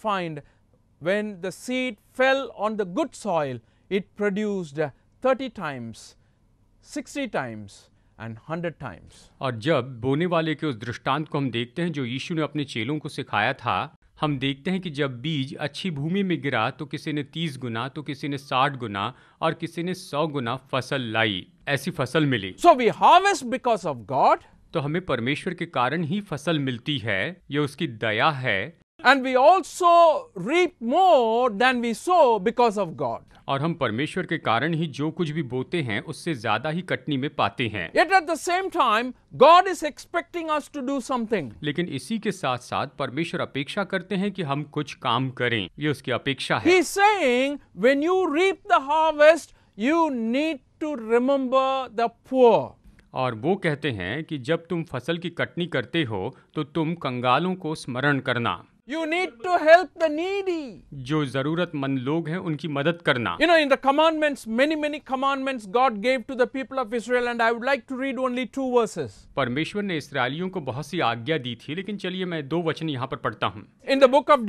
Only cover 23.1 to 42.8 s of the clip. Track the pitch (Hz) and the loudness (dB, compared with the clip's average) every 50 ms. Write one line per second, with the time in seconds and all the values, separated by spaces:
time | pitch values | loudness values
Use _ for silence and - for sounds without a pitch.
23.1 | 311 359 381 403 392 302 269 240 226 262 - 247 226 196 170 170 143 120 104 90 | 8 8 6 4 2 0 -2 -6 -6 -4 0 0 -2 0 -2 -4 -6 -6 -8 -4
24.1 | 131 135 180 233 - - - - - _ _ _ - 123 131 147 151 180 185 - | 0 2 4 4 4 2 0 -8 -20 _ _ _ -6 -4 -4 -2 -4 -4 -2 -2
25.1 | 147 117 113 123 147 147 - 190 175 170 170 156 - 135 120 127 139 170 180 135 | -2 -2 0 -2 -2 -2 -4 -6 -6 -6 -8 -6 -2 0 0 0 0 -2 -2 -2
26.1 | 175 208 202 - 160 143 - 175 170 151 139 131 127 110 - - 147 131 98 113 | -4 -4 -6 -6 -10 -6 -2 -2 0 0 0 -2 -4 -4 -4 -4 -4 -4 -2 -2
27.1 | 101 92 101 147 180 - _ - 139 147 151 143 - - 175 147 117 107 120 113 | 0 0 0 -2 -6 -10 _ -4 -2 -2 -2 -2 -2 -6 -6 -6 -4 -4 -2 -2
28.1 | 104 107 131 160 156 131 127 127 104 95 101 147 - _ _ _ _ - - 240 | 0 2 2 2 2 0 0 0 0 0 -2 -4 -10 _ _ _ _ 0 4 4
29.1 | 277 277 247 269 254 254 254 302 359 381 302 - - - 359 349 339 339 339 330 | 4 4 2 2 2 6 6 6 6 6 2 -4 -4 0 4 6 8 8 8 8
30.1 | 294 202 170 160 _ 190 170 214 302 349 359 311 - _ 226 226 269 349 381 370 | 6 2 -2 -8 _ -8 -4 0 2 2 2 2 -2 _ -4 0 2 4 6 6
31.1 | 330 269 240 220 220 233 254 254 202 190 233 262 254 240 233 240 226 - - 330 | 6 6 6 4 2 2 2 0 0 2 2 2 2 0 -2 -2 -4 -4 0 2
32.1 | 370 349 302 247 226 208 180 190 - - 240 233 190 214 202 165 151 120 143 120 | 4 6 6 6 6 2 0 0 2 4 2 2 2 0 -4 -6 -4 -6 -4 -4
33.1 | 113 101 - - - - - - 139 135 143 170 165 - 135 117 104 113 147 147 | -4 -6 -10 -16 -20 -14 -6 -4 -2 0 0 -2 0 0 -2 0 0 -2 -2 -2
34.1 | - 196 175 - 170 147 - 123 110 117 127 160 170 156 170 160 123 117 143 160 | -4 -6 -4 -4 -4 -2 0 0 2 2 2 0 0 -2 -2 -4 -4 -4 -4 -4
35.1 | 151 - 180 147 147 160 170 117 123 127 131 131 - 175 147 120 101 113 - - | -2 -2 -4 -2 -2 -4 -6 -4 -4 -6 -4 -4 -4 -4 -2 -2 -4 -4 -6 -8
36.1 | 147 - - 180 - 120 104 117 104 110 117 156 156 175 180 - 143 - - - | -12 -8 -6 -6 -6 -4 -2 0 0 0 0 -2 -4 -6 -4 -4 -6 -4 -2 -2
37.1 | 147 131 127 151 - - 120 101 - - 127 113 98 104 85 80 - - 349 320 | -2 -2 -2 -4 0 0 0 0 0 -2 -2 -2 -2 -4 -6 0 2 2 4 4
38.1 | 392 381 330 320 330 285 - 359 349 370 392 359 - 339 285 240 208 220 240 254 | 4 2 2 2 -2 -4 -2 -2 -2 -2 -2 -2 0 0 2 2 2 0 -2 -4
39.1 | 254 - _ _ - 139 233 294 339 359 370 392 359 - 330 302 254 - - - | -8 -12 _ _ 4 6 8 10 10 10 8 4 0 -4 -6 -6 -8 -10 -14 -6
40.1 | - 349 339 - - 349 320 320 311 302 285 - - 294 254 254 277 277 226 - | -4 -4 -4 -4 -6 -8 -4 -2 -2 -4 -4 -6 -10 -8 -4 -4 -4 -4 -2 -4
41.1 | 269 247 233 214 240 196 147 117 104 - - 147 143 165 175 180 135 131 - - | -4 -4 -2 -2 -2 -4 -4 -6 -10 -6 -6 -4 -2 -2 -4 -4 -4 -8 -6 -6
42.1 | 226 220 - 226 - - - 139 127 117 - - - 95 | -6 -4 -4 -4 -4 -2 -2 -2 -2 -2 -4 -4 -4 -2